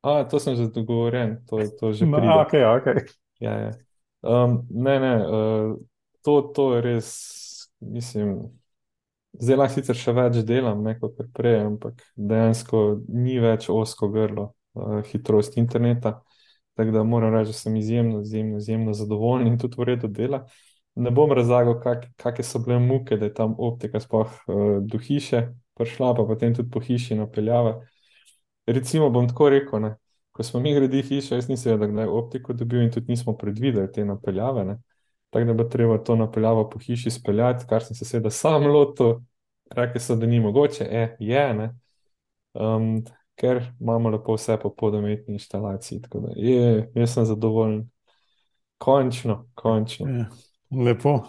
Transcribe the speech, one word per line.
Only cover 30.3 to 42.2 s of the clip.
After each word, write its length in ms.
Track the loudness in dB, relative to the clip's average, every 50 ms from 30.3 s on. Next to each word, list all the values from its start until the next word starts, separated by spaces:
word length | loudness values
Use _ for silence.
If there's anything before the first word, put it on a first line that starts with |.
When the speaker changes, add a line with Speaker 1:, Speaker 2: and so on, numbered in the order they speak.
| _ -8
Speaker 1:
smo 180 | -8 -6 -4 -2
mi 120 | 0 2
gradili 300 | 2 2 2 2 2 0
hišo, 320 | -2 -2 -4 -4 -4 -2 -4
jaz 140 | -4 -2 -4
nisem 260 | -6 -4 0 0 0
vedel, 180 | 2 0 -2
kdaj 160 | -2 -2 -2 -2
optiko 440 | -2 -2 -4 -4 -10 -10 -8 -8 -6
dobil 260 | -6 -4 -2 2 2
in 100 | 2 2
tudi 180 | 0 -2 -4 -4
nismo 260 | -4 -4 -2 -6 -6
predvideli 560 | -4 -6 -8 -6 -2 -2 0 0 0 -2 -2
te 140 | -4 -4 -4
napeljave, 600 | -4 -4 -4 -6 -6 -4 -2 -2 -2 -2 -2 -4
ne. 140 | -4 -6 -10 _ _ _ _ _ _ _ _ _ _
Tako 140 | -2 0 0
da 80 | 2 2
bo 100 | 0 0
treba 320 | 0 2 2 2 4 2 2
to 180 | 2 2 2
napeljavo 520 | 2 2 0 0 0 2 2 4 2 0 -2
po 100 | -4 -14
hiši 320 | -8 -6 -6 -4 -4 -6
speljati, 560 | -6 -4 -4 -2 0 2 2 2 0 -2 -2
kar 160 | -2 -2 -2
sem 140 | -2 -4 -12
se 80 | -12 -10
seveda 260 | -6 -4 -4 -2 -2
sam 340 | -4 0 0 2 2 4 4
lotil. 540 | 4 6 6 4 4 2 2 2 2 2 0 -6 _ _ _ _ _ _ _ _ _
Rekli 300 | -4 -2 -2 -2 -2 -6
so, 160 | -4 -2 -2
da 100 | 0 2
ni 140 | 2 2 4
mogoče, 440 | 2 4 4 4 4 4 0 -4 -6
e, 320 | -4 -2 -2 -2 -2 -4
je, 280 | -8 -4 0 2 2 2 2
ne. 220 | 0 -4 -4 -6 -8 -12 _ _ _ _ _ _ _ _